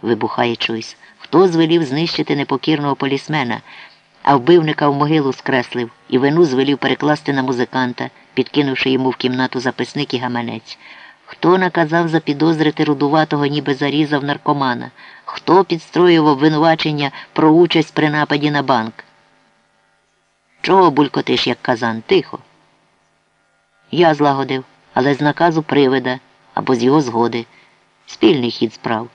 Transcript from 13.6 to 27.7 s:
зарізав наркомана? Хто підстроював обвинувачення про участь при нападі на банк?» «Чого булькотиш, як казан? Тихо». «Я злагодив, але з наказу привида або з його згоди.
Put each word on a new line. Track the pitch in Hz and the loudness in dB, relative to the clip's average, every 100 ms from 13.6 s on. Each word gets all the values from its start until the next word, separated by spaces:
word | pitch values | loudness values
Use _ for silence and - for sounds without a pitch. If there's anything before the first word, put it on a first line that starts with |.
| 139 | -4
зарізав | 135 143 143 147 147 | -2 -2 -2 0 -2
наркомана? | 143 143 - 143 135 120 123 - - - | -4 -6 -4 -2 -2 -4 -8 -18 -20 -20
Хто | - - - 175 | -16 -10 0 2
підстроював | 190 165 - 156 180 165 151 | 2 -4 -4 2 4 4 2
обвинувачення | 139 151 156 165 160 156 151 143 - - | 2 2 2 2 2 -2 -2 -4 -6 -12
про | - 156 | 0 4
участь | 160 175 165 151 | 6 4 2 0
при | - 151 | 0 0
нападі | 151 147 147 147 | 0 -2 -2 -2
на | 147 | -2
банк?» | 135 127 110 - - _ _ _ _ _ _ _ _ _ _ _ _ _ _ _ | 0 -2 -2 -10 -20 _ _ _ _ _ _ _ _ _ _ _ _ _ _ _
«Чого | - 190 180 | 2 4 4
булькотиш, | 139 143 - 131 127 - | 4 0 0 -2 -2 -2
як | 120 | -4
казан? | - 120 117 113 - | -2 -2 -2 -4 0
Тихо». | 190 - - - _ _ _ _ _ _ _ _ _ _ _ _ _ _ | 0 0 -12 -18 _ _ _ _ _ _ _ _ _ _ _ _ _ _
«Я | 143 170 | 2 2
злагодив, | 151 147 139 135 135 127 _ _ | 4 0 0 -2 -6 -8 _ _
але | - 127 | -2 0
з | 135 | 2
наказу | 147 143 170 160 | 0 2 0 0
привида | 156 135 135 131 127 127 _ _ _ | 0 2 2 2 -2 -8 _ _ _
або | - 101 | -8 -2
з | 127 | 0
його | 120 147 | 2 2
згоди. | 135 113 117 117 113 _ _ | 0 -2 -2 -4 -10 _ _